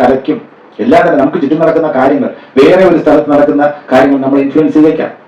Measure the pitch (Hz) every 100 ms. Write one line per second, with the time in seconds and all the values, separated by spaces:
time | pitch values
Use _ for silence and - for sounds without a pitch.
0 | 123 135 - 139 - - - - 113 156
1 | - - - 180 139 156 - 156 - -
2 | 139 143 - - - - 151 180 180 160
3 | 151 147 147 143 143 143 147 - - 131
4 | 139 139 135 139 139 151 151 151 156 139
5 | - -